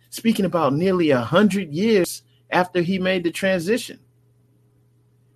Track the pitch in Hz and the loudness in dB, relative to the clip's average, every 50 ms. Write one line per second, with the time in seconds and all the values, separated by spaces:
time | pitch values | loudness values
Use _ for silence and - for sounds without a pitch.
0 | _ _ - - - 226 220 - 196 180 175 170 156 135 135 147 180 196 185 180 | _ _ -10 -4 0 0 0 0 0 0 0 0 0 0 0 0 0 0 2 2
1 | 170 151 135 123 117 113 147 185 214 202 175 202 185 156 143 160 202 233 220 196 | 2 2 2 2 2 2 2 4 4 4 2 0 -6 -6 -4 -2 0 2 2 2
2 | 170 - - - _ _ _ _ _ - - 170 180 180 - 180 175 175 196 185 | 2 0 -4 -12 _ _ _ _ _ -2 0 0 0 0 0 -2 -2 0 -2 -2
3 | 185 185 190 185 175 170 160 - 196 190 190 180 160 180 226 254 - - - - | -2 -2 -2 -2 -2 -4 -4 -2 -2 0 0 0 -2 -2 -2 -4 -4 -8 -16 -20
4 | _ _ _ _ _ _ _ _ _ _ _ _ _ _ _ _ _ _ _ _ | _ _ _ _ _ _ _ _ _ _ _ _ _ _ _ _ _ _ _ _
5 | _ _ _ _ _ _ _ | _ _ _ _ _ _ _